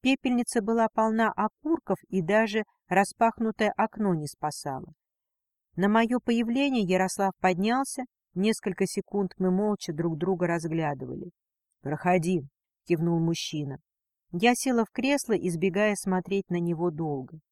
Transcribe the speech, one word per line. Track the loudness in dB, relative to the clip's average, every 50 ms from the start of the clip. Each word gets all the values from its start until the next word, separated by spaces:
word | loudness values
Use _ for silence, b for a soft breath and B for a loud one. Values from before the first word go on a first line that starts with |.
Пепельница | _ 2 0 2 _ -2 0 0 -2 0 -2 -2 0
была | 0 2 2 2 2
полна | _ 2 0 2 2 2 2 0 2
окурков, | 0 -4 -4 _ _ _ -2 -2 -2 _ -2 -4 -4 -4 _
и | -2 -2 0
даже | 2 4 2 2 2 0 -4 -4 _ _ _ _ _
распахнутое | 2 2 2 2 0 _ 0 0 2 0 -4 -4 -2 _ 0 -2 2
окно | 0 -2 -2 -2 -2 0 0 0
не | 0 -2
спасало. | -6 -10 _ -6 -6 -6 -6 -8 -8 -8 -8 -10 -12 -20 _ _ _ _ _ _ _ _ _ _ _ _ _ _ _ _
На | 0 2 4
моё | 4 4 4 4 2 0
появление | 0 2 2 2 2 0 0 0 2 2 2 0 2
Ярослав | 2 2 2 2 0 0 0 -2 -2 -2 _
поднялся. | 0 0 2 2 0 0 0 0 -2 -4 -6 -10 -12 -12 _ _ _ _ _
Несколько | -2 0 0 0 0 -2 -6 -2 -2 -2
секунд | -2 -2 -6 -8 _ -2 -2 -2 -2 -2 _
мы | 0 2
молча | 2 2 2 0 -2 -2 -4 -8 -6
друг | -2 -2 -2 -2 -2
друга | -2 -2 0 0 0
разглядывали. | 0 0 -2 -2 -2 -2 -2 -2 -2 -4 -6 -8 -10 -10 -10 -12 -14 _ _ _ _ _ _ _ _ _ _ _
«Проходи», | -6 -6 -2 2 2 2 4 4 2 0 0 -2 -4 _ _ _ _ _ _ _
кивнул | -2 0 0 2 2 2 2
мужчина. | 2 2 0 -2 -4 -8 -6 -6 -6 -6 -8 -12 _ _ _ _ _ _ _ _ _ _ -6
Я | 2 4 4 4
села | 4 2 0 2 2 2
в | 0
кресло, | _ -4 0 0 0 0 0 0 -2
избегая | 0 0 -2 -2 0 0 0 2 2 2 2 0
смотреть | 0 -2 -2 -2 -2 -2 -2 -4 -4 -2 _
на | -4 -2
него | -2 -2 -2 0 -2 -2
долго. | -2 -2 -4 -4 -4 -6 -6 -10 -14 -20 _ _